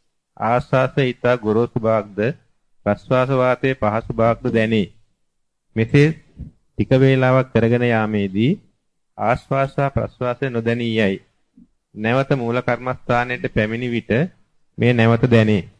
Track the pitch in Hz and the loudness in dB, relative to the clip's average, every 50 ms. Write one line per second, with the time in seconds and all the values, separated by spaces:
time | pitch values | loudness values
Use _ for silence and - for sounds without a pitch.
0 | _ _ _ _ _ _ _ - 107 110 123 123 - - 139 127 131 127 - 151 | _ _ _ _ _ _ _ -6 -4 -2 -2 -2 -2 0 0 0 0 0 -2 -2
1 | 135 127 120 - - 120 123 120 107 107 107 113 120 120 - 120 110 110 110 110 | -2 -2 -2 -2 -2 0 0 0 0 -2 0 0 0 -2 -4 -4 -2 0 0 0
2 | 101 104 95 104 104 127 - - _ _ _ _ _ _ _ _ - 202 202 - | -2 -4 -4 -4 -4 -4 -4 -8 _ _ _ _ _ _ _ _ -4 -4 -4 -4
3 | - - 131 127 127 131 139 127 127 127 123 - - 135 131 - 113 104 104 117 | -2 -2 0 0 0 0 0 0 2 0 0 0 0 -2 -2 0 -2 -2 -2 -2
4 | - - 117 113 113 117 113 113 - 123 - 113 110 113 113 107 95 - - _ | -4 -4 -2 0 0 0 0 0 -2 -2 0 0 0 2 0 0 -2 -2 -6 _
5 | _ _ _ _ _ _ _ _ _ _ _ _ _ _ - 110 113 113 - 143 | _ _ _ _ _ _ _ _ _ _ _ _ _ _ -4 -4 -2 2 4 4
6 | 143 160 160 - - _ _ - - - - _ _ _ _ - 107 - 135 131 | 4 4 2 -4 -12 _ _ -20 -20 -20 -20 _ _ _ _ -4 -2 2 2 4
7 | 135 135 135 131 131 127 127 131 127 - - 113 113 113 120 120 120 120 117 110 | 4 4 4 2 2 2 2 2 0 0 0 0 2 2 2 2 0 0 0 0
8 | 110 107 107 104 101 98 92 104 113 143 202 - - _ _ _ _ _ _ _ | 0 0 -2 -2 -2 -2 -2 0 0 0 0 -2 -6 _ _ _ _ _ _ _
9 | _ _ _ 107 104 110 127 - - - 139 139 135 139 - 151 139 139 - 117 | _ _ _ -4 -2 -2 -2 -2 -4 -4 -2 -2 -2 -2 -2 -2 -2 -2 -2 -4
10 | 110 - - - 127 123 120 - 139 131 120 117 113 117 117 120 117 117 110 110 | -6 -6 -6 -6 -6 -6 -4 -4 -6 -6 -4 -4 -2 -2 -2 -2 -2 -2 0 0
11 | 107 95 98 - _ _ _ _ _ _ _ - - _ _ _ _ _ - 104 | 0 0 -2 -4 _ _ _ _ _ _ _ -20 -20 _ _ _ _ _ -12 -6
12 | 107 113 123 135 135 - 147 131 117 117 117 123 - - 120 117 127 127 123 - | -4 -2 0 0 0 0 -2 -2 -2 -2 -4 -4 -2 -4 -4 -4 -4 -6 -8 -6
13 | - - 123 120 123 123 123 120 - 127 - 110 107 107 113 120 127 123 120 113 | -4 -2 -2 -2 -2 -2 -4 -6 -8 -6 -2 -2 -2 -2 -4 -6 -6 -4 -4 -4
14 | - - 107 127 170 185 - _ _ _ _ _ _ _ _ - 120 120 123 117 | -2 -2 -2 0 -2 -2 -6 _ _ _ _ _ _ _ _ -2 0 2 4 4
15 | 113 117 117 117 - 120 120 113 110 107 107 92 85 - - | 4 4 4 4 4 4 4 4 4 4 2 0 -2 -6 -14